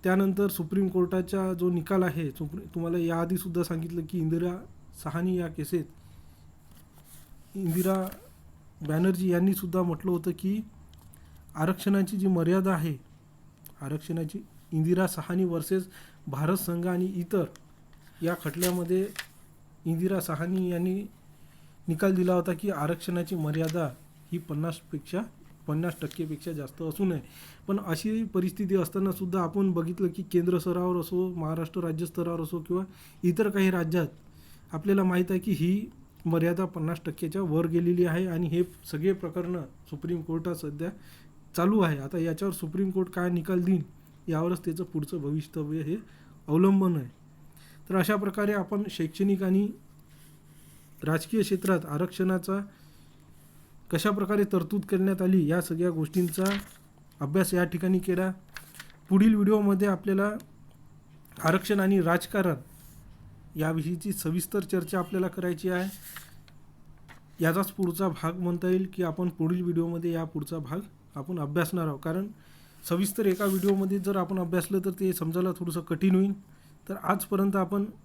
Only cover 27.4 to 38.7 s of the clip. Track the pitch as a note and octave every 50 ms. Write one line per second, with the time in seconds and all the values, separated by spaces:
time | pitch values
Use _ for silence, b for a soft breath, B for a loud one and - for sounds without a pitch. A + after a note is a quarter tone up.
27.4 | B B B B B - G3 G#3 G3 F3+ D#3+ D#3 - G#3+ A3 A3+ A3+ - - F#3+
28.4 | F3+ F#3 F#3 - G#3 F3 G3 F#3+ E3 D#3 - G3 F#3+ G3 F#3 - F#3+ F3+ F3 F#3+
29.4 | F3 D#3+ D#3 G3+ G3 F#3+ F3 E3+ E3 E3 F3+ E3+ G3 E3+ E3 - F3+ - - F3
30.4 | E3+ F3+ F3+ E3+ D#3 F#3 F3 F3+ F3+ F3+ F3+ F3 D#3 - F#3 F3+ F#3 F#3 F3 E3+
31.4 | D#3 D#3 D#3+ E3 E3 D#3 - F#3 E3+ E3 D#3+ D#3 F3 E3+ - F3+ E3+ E3+ E3+ E3+
32.4 | D#3+ D#3 - E3+ D#3 - F3 F3+ G3 F#3 B B B B B B - F3 F3 F3+
33.4 | A3 G#3 G3 G3+ F#3+ F#3+ F3+ F3 E3+ D#3+ E3 F3+ D#3 - - - - - B B
34.4 | B B B B B B - D#3+ D#3+ G3+ G3 G3 F#3+ F#3 F3+ F3+ F3+ F3+ F#3+ F#3
35.4 | F#3 A3+ F#3 C#3 D#3+ F3 F#3+ G#3 A3 - - - - - - - - E3 E3 E3
36.4 | D#3+ E3+ F3 E3+ F#3+ F3 - E3+ D#3 D#3+ E3+ D#3+ - D#3+ D#3 - F3 D#3+ D3+ G3
37.4 | G3 E3 D3+ D#3+ E3+ E3 E3 E3+ F3 F3 F3 F3 F3+ E3+ D#3+ F3 F#3+ F#3 E3 E3
38.4 | F3 D#3 D#3+ F3 F3+ F3